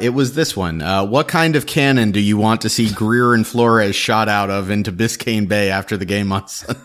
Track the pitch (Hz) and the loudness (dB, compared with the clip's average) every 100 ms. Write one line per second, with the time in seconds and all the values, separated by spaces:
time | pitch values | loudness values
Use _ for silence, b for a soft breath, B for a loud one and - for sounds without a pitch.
0 | 120 127 131 143 151 - 90 80 78 98 | -2 0 -2 0 -2 -2 -4 -4 -2 -2
1 | 98 123 156 - 165 151 - - 139 131 | 0 0 0 0 2 0 0 0 2 4
2 | 110 101 101 104 107 113 107 - 113 98 | 2 2 2 2 2 0 -2 0 0 0
3 | 110 120 123 120 110 120 117 113 101 98 | 0 2 4 2 0 2 4 4 2 0
4 | - 110 107 104 98 98 95 104 104 90 | 0 0 2 0 0 -2 -2 -2 -2 -2
5 | 113 - - 110 101 104 98 95 98 104 | -2 -2 -4 -2 0 0 0 -2 -4 -6
6 | 92 101 101 98 - - - - | -2 -2 -2 -4 -6 -14 -10 -10